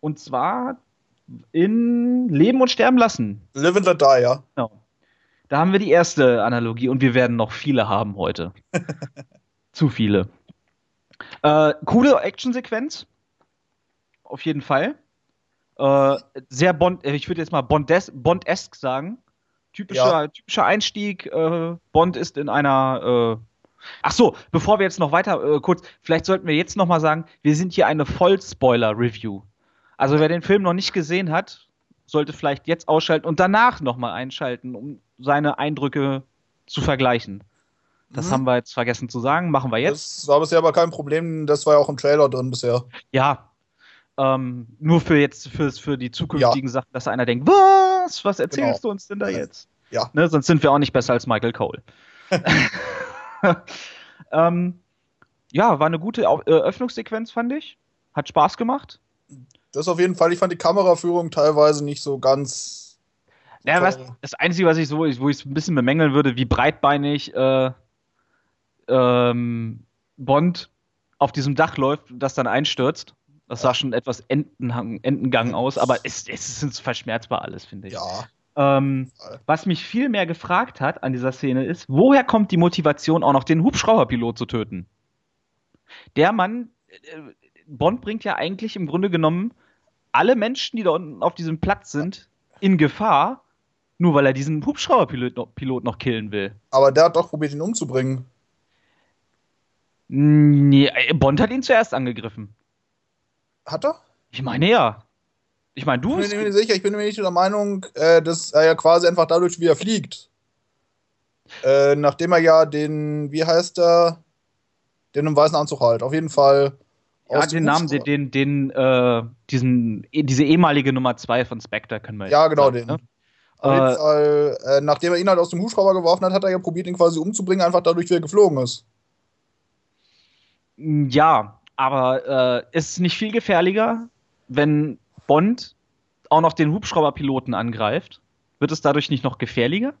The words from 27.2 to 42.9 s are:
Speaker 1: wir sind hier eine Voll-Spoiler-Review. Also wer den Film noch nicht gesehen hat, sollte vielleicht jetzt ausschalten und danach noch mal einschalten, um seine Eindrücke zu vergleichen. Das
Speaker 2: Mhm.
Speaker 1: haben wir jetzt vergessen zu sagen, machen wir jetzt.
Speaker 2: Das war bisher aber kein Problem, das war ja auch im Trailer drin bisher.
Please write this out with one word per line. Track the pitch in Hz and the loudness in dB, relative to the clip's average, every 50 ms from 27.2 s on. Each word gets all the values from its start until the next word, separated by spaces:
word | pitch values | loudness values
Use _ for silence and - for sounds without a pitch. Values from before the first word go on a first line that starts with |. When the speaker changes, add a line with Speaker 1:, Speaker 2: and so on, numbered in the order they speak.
| 165 _ _ _ _ | -4 _ _ _ _
Speaker 1:
wir | 147 151 | 0 2
sind | 151 185 180 170 | 2 0 -4 0
hier | - 175 | 2 2
eine | 110 151 156 147 | 2 2 0 -2
Voll-Spoiler-Review. | - - - 180 180 196 190 - - - - - 131 120 117 117 110 107 107 120 120 110 - - 113 101 95 - _ _ _ _ _ _ _ _ _ _ | -4 -2 2 2 2 2 2 -2 -8 -8 0 2 2 4 4 2 0 0 0 -2 -4 -4 -6 -12 -12 -12 -12 -16 _ _ _ _ _ _ _ _ _ _
Also | _ - 135 143 151 | _ 0 2 2 2
wer | 156 151 | 2 2
den | 165 175 160 | 0 -2 0
Film | - 196 208 196 | 0 0 2 2
noch | 180 175 | 0 -2
nicht | 180 196 - - | -2 -4 -4 -4
gesehen | 196 165 143 170 185 196 170 | -4 -4 -2 -4 -4 -2 -2
hat, | 151 170 202 - - - _ _ _ _ _ _ _ _ _ | -2 -4 -4 -6 -14 -20 _ _ _ _ _ _ _ _ _
sollte | _ - 156 147 147 151 | _ -4 -4 -4 -4 -6
vielleicht | - - 147 139 135 _ | -6 -4 -4 -4 -4 _
jetzt | - 165 170 - - | -6 -6 -6 -2 0
ausschalten | 151 160 151 - 165 156 156 | 0 0 2 2 -2 -2 0
und | 165 160 151 | -4 0 0
danach | 185 185 196 214 233 247 240 - | 0 2 4 4 4 2 2 0
noch | 151 131 120 | -6 -6 -4
mal | 127 123 117 90 | -4 -6 -8 -6
einschalten, | 98 127 135 131 - 156 131 123 117 _ 123 127 | -8 -10 -10 -10 -8 -6 -6 -8 -8 _ -14 -14
um | 104 117 143 143 - _ _ _ _ | -14 -14 -14 -16 -18 _ _ _ _
seine | 127 143 143 143 151 147 - - | -2 0 0 0 0 -2 -2 -2
Eindrücke | 139 147 156 139 139 139 120 151 139 139 135 135 131 _ _ _ _ _ _ _ _ | -4 -4 -4 -4 -4 -4 -2 -2 -2 -2 -4 -6 -8 _ _ _ _ _ _ _ _
zu | _ - - | _ -8 -4
vergleichen. | 131 - 143 127 135 127 123 117 - - 98 101 - _ _ _ _ _ _ _ _ _ _ _ _ _ | -2 -2 0 2 2 2 2 0 -2 -8 -14 -16 -16 _ _ _ _ _ _ _ _ _ _ _ _ _
Das | _ - 156 180 | _ -8 -4 -2
Speaker 2:
Mhm. | 139 | -2
Speaker 1:
haben | 131 131 | 0 0
wir | 127 123 | 2 0
jetzt | 123 117 - - | 0 0 -4 -6
vergessen | - 120 120 120 - - 113 | -4 -4 -4 -4 -6 -6 -10
zu | 113 123 | -8 -6
sagen, | 117 131 143 165 180 175 147 | -2 -2 -2 0 -2 0 -2
machen | 139 131 131 | -2 -2 -2
wir | 113 110 | -4 -2
jetzt. | 127 175 214 151 - - - - - | -2 -2 -4 -4 -10 -16 -14 -14 -2
Speaker 2:
Das | 143 | 0
war | 143 147 | 2 2
bisher | 160 151 165 170 | 2 2 0 2
aber | 160 165 147 | 2 2 2
kein | - 170 165 | 2 0 0
Problem, | 160 - 151 143 147 160 170 170 160 156 156 | -2 -8 -8 -4 -4 -4 -4 -4 -8 -8 -2
das | 147 147 147 - | -2 -2 0 2
war | 156 151 | 4 4
ja | 147 | 4
auch | 143 - | 4 2
im | 147 | -2
Trailer | 127 - 160 147 151 147 135 | -4 0 0 4 4 4 2
drin | 127 127 127 131 | 2 -2 -6 -6
bisher. | 127 123 - 120 117 - 120 - | -6 -4 -2 -2 -2 -2 -4 -6